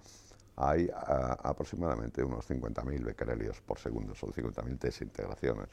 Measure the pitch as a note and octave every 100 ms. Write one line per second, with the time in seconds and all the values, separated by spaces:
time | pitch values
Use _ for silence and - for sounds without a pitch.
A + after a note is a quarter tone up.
0 | - - - - - - C2+ D#2+ F2 -
1 | - C2+ B1+ - - D2 - - E2 A1+
2 | A1+ - B1+ A1+ - C2 A1+ A1 B1 C#2
3 | A1+ - A#1 A1+ G#1 - - - - A1+
4 | G1+ G1+ - - A1+ - - - - -
5 | A1 - G1+ - C2 G#1 G1+